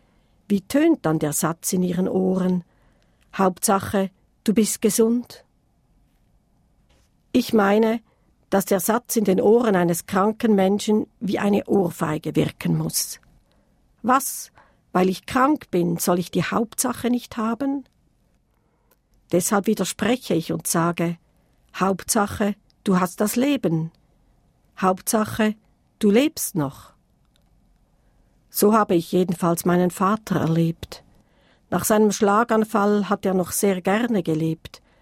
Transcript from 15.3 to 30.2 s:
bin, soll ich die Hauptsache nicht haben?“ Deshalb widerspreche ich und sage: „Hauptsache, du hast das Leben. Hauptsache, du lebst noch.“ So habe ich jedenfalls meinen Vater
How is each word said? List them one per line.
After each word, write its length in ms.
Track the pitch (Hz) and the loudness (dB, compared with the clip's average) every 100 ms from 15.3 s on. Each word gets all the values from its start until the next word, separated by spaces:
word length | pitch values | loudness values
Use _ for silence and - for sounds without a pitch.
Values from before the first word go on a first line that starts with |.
| 254 262 311 - | 0 2 0 -2
bin, 280 | 180 170 170 | -2 0 -2
soll 200 | - 180 | 0 -2
ich 120 | 175 | -2
die 140 | 185 - | -4 -2
Hauptsache 640 | - 233 - 254 240 240 | -2 -4 -4 -6 -4 -2
nicht 260 | 247 - - | -2 -4 -6
haben?“ 480 | 220 233 277 277 254 _ _ _ _ _ _ _ _ _ _ _ _ _ _ | -4 -4 -4 -6 -8 _ _ _ _ _ _ _ _ _ _ _ _ _ _
Deshalb 340 | 175 - 208 196 | -2 0 0 0
widerspreche 680 | 214 180 - - 254 - | 0 -2 -4 -2 -2 -2
ich 200 | 170 160 | -4 -2
und 120 | 165 - | -6 -4
sage: 520 | 175 170 170 170 170 _ _ _ _ _ - | 0 0 0 -4 -6 _ _ _ _ _ -4
„Hauptsache, 800 | 185 190 - 226 202 - 208 202 _ _ - | -2 -2 -2 -2 -2 -2 -4 -4 _ _ 0
du 160 | 185 | 0
hast 180 | 185 - | 0 -2
das 160 | 208 240 | -2 0
Leben. 560 | 277 277 175 160 160 - _ _ _ _ _ _ _ - | 0 0 0 -2 -4 -10 _ _ _ _ _ _ _ -4
Hauptsache, 760 | 190 190 - 220 208 - 214 214 _ _ _ _ | -2 -2 -2 -2 -2 0 -2 -2 _ _ _ _
du 120 | 208 | 2
lebst 440 | 208 285 - - 175 | 4 2 -2 -6 -4
noch.“ 380 | 139 - - _ _ _ _ _ _ _ _ _ _ _ _ _ _ _ _ | -4 -6 -18 _ _ _ _ _ _ _ _ _ _ _ _ _ _ _ _
So 220 | - 208 | 0 2
habe 240 | 220 208 180 | 4 2 0
ich 160 | 165 | 0
jedenfalls 540 | 185 180 175 175 170 185 | 0 0 0 0 0 0
meinen 260 | 175 180 | 2 0
Vater 480 | - 190 220 | 0 -2 -2